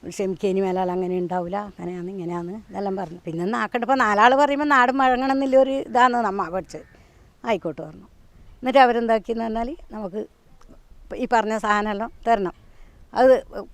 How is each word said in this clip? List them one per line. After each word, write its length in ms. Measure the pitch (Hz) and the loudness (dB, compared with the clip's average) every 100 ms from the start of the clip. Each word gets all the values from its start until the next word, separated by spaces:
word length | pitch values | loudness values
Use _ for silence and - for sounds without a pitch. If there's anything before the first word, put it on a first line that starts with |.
| 180 | -12
ക്ഷമിക്കുക, 400 | - 190 180 196 | -6 -4 -2 -2
ഇനി 120 | 190 | 0
മേലാൽ 300 | 190 185 185 | 0 0 -2
അങ്ങനെ 280 | 180 180 180 | -2 -2 -2
ഉണ്ടാവില്ല, 380 | 175 180 175 196 | -2 -4 -4 -6
അങ്ങനെയാണ് 540 | 208 175 175 180 180 | -8 -10 -10 -8 -10
ഇങ്ങനെയാണ്" 420 | 196 170 175 175 | -8 -8 -8 -8
എന്നെല്ലാം 440 | 214 208 196 196 190 | -12 -12 -8 -6 -6
പറഞ്ഞു. 220 | 170 175 | -8 -12
പിന്നെ 200 | 170 170 | -10 -6
നാക്കണ്ടപ്പോൾ 500 | 185 233 214 247 226 | -4 -4 -4 -4 -2
നാലാൾ 400 | 262 220 208 240 | 0 2 6 6
പറയുമ്പോൾ 300 | 262 285 285 | 6 2 0
നാട് 280 | 294 269 247 | 2 2 2
മഴങ്ങണം 400 | 269 262 254 269 | 2 2 2 0
എന്നുള്ളൊരു 380 | 269 269 262 269 | -2 2 4 4
ഇതാണ് 460 | 269 - 233 247 240 | 0 -2 4 4 2
നമ്മ 320 | 214 196 165 | -2 -2 -4
പഠിച്ചത്. 380 | 185 - 156 - - - _ - _ | -6 -8 -16 -18 -20 -20 _ -20 _
ആയിക്കോട്ടെ 380 | 240 196 165 - | -4 -2 -4 -8
പറഞ്ഞു. 260 | 156 190 196 _ - - - - | -14 -16 -20 _ -20 -20 -20 -10
എന്നിട്ട് 200 | 254 269 | 2 6
അവരെന്താക്കിയെന്ന് 640 | 247 233 226 220 - 226 | 6 4 2 0 0 -6
പറഞ്ഞാൽ 320 | 226 220 233 330 - | -4 -4 -6 -10 -14
നമുക്ക് 340 | 214 196 208 - _ _ - - - - - - - | -12 -10 -10 -12 _ _ -20 -20 -20 -20 -20 -14 -8
ഈ 120 | 254 | 0
പറഞ്ഞ 260 | 233 214 220 | 0 2 -2
സാധനമെല്ലാം 540 | 214 208 214 202 233 - 233 | 0 0 0 -4 -8 -6 0
തരണം. 400 | 220 180 - - - - - - | 0 0 -8 -20 -20 -20 -20 -6
അത് 280 | - 262 254 - - - | 2 6 4 2 -14 -8